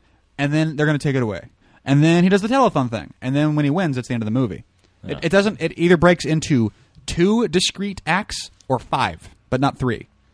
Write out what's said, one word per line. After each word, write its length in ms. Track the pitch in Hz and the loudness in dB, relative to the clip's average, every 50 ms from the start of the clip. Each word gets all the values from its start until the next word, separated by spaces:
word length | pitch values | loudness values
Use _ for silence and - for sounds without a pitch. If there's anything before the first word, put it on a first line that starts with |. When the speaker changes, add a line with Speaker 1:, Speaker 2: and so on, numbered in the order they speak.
| _ _ _ _ _ _ _ | _ _ _ _ _ _ _
Speaker 1:
And 140 | - 143 143 | -4 -2 0
then 240 | 151 156 160 160 147 | 0 0 0 0 -2
they're 100 | 151 151 | 0 0
gonna 100 | 156 151 | 0 0
take 180 | 139 - 147 131 | 0 0 -2 0
it 60 | 135 123 | 0 0
away. 260 | 107 95 - - - _ _ _ _ _ _ - | -2 -4 -6 -10 -16 _ _ _ _ _ _ -2
And 180 | 131 139 143 151 | 0 2 4 4
then 200 | 165 170 175 175 | 4 4 4 4
he 60 | 185 | 4
does 120 | 202 190 | 4 2
the 60 | 196 | 2
telethon 420 | 220 262 277 254 202 - 151 127 117 | 2 2 2 2 2 2 0 -2 -2
thing. 240 | 113 101 71 - - _ | -4 -8 -10 -12 -14 _
And 140 | 123 127 135 | -6 -2 0
then 200 | 143 151 151 151 | 0 0 0 0
when 80 | 151 147 | 0 0
he 40 | 139 | 0
wins, 260 | 147 190 185 156 131 | 0 0 0 -2 -2
it's 100 | 127 120 | -4 -4
the 80 | - 123 | -4 -4
end 80 | 117 107 | -4 -4
of 20 | |
the 60 | 107 | -2
movie. 320 | 110 131 131 98 82 58 - _ _ _ _ _ _ _ - | 0 0 -2 -2 -4 -8 -16 _ _ _ _ _ _ _ -12
Speaker 2:
Yeah. 140 | - - - | -10 -8 -4
Speaker 1:
It, 60 | 170 | -2
it 40 | 165 | 2
doesn't, 320 | 185 196 196 220 175 - | 2 4 4 2 0 -4
it 120 | 160 165 - | -6 -6 -2
either 180 | - 170 175 180 | 0 2 4 4
breaks 280 | 151 175 175 180 - - | 6 6 4 4 2 0
into 460 | - 160 156 - - 147 120 110 104 - _ _ _ _ - - | -2 -2 -2 0 0 0 2 0 0 -4 _ _ _ _ -16 -12
two 420 | - - 165 180 202 220 233 226 | -6 -2 0 2 2 2 2 0
discrete 540 | 170 151 190 - - - - 202 202 190 - - | 0 0 0 -2 -2 -4 -6 -8 -8 -8 -6 -4
acts 420 | 156 170 196 214 - - - - - _ _ _ | -2 -2 -2 -2 -6 -10 -12 -12 -14 _ _ _
or 120 | - 131 117 | -4 -4 -4
five, 500 | - - - 139 120 95 85 - - - - _ _ - | -4 -4 -4 -2 -2 -2 -4 -8 -16 -20 -20 _ _ -4
but 100 | 127 131 | -2 0
not 160 | 139 131 - | 0 0 -2
three. 300 | - 131 123 110 - - _ _ _ _ _ | -2 -4 -4 -4 -4 -8 _ _ _ _ _